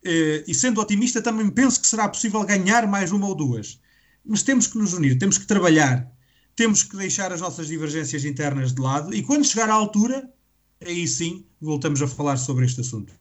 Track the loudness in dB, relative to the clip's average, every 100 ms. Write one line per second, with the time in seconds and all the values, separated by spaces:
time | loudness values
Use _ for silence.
0 | 0 2 2 0 -2 0 2 2 2 2
1 | 2 0 -2 0 0 2 2 2 0 0
2 | -2 0 -2 0 0 0 4 4 4 0
3 | 0 0 -2 -2 -2 -2 -6 -16 _ _
4 | _ _ -4 -2 2 2 2 0 -2 0
5 | 2 2 2 0 0 2 6 6 6 2
6 | -2 -14 _ _ _ 0 2 2 0 -4
7 | -4 -4 -4 -6 -8 -8 -8 -6 -4 -4
8 | -6 -4 -6 -4 -4 -2 -2 0 -2 -2
9 | -4 -6 0 2 2 2 2 2 2 2
10 | 0 -2 -8 _ _ _ _ _ -8 -4
11 | -2 -2 -4 -6 -16 _ -6 -4 -2 0
12 | -2 -2 -2 -2 -2 2 2 0 -6 -8
13 | -12 -16